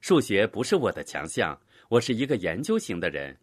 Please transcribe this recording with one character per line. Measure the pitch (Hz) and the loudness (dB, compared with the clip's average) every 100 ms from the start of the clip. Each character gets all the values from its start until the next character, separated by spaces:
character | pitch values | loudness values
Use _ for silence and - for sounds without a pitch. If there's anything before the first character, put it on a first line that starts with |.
数 | - 175 | 4 4
学 | 120 98 107 | 4 2 2
不 | 104 | 0
是 | 127 196 | 0 2
我 | 117 | 2
的 | - | -2
强 | - - 78 | -8 -8 -8
项， | - 95 71 _ _ _ | -2 -2 -4 _ _ _
我 | 117 | 2
是 | 117 | 2
一 | 117 | -2
个 | 135 131 | 0 0
研 | 87 82 | -2 -4
究 | 147 226 | -2 -2
型 | - 90 | -2 -4
的 | 85 | -4
人 | 73 69 67 | -4 -10 -14